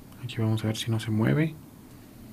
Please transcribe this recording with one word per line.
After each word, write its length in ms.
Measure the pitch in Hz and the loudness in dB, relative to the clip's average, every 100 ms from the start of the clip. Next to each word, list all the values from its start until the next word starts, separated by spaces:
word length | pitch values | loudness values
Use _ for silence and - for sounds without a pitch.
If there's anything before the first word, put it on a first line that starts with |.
| - - | -18 -12
Aquí 120 | 120 - | -8 0
vamos 260 | 110 110 | 2 2
a 40 | 110 | 2
ver 100 | 110 | 0
si 140 | - | 0
no 80 | 113 | 0
se 100 | 110 | 2
mueve. 460 | 107 120 143 160 - - - - - - - - | 4 4 6 2 -2 -16 -18 -18 -18 -18 -18 -18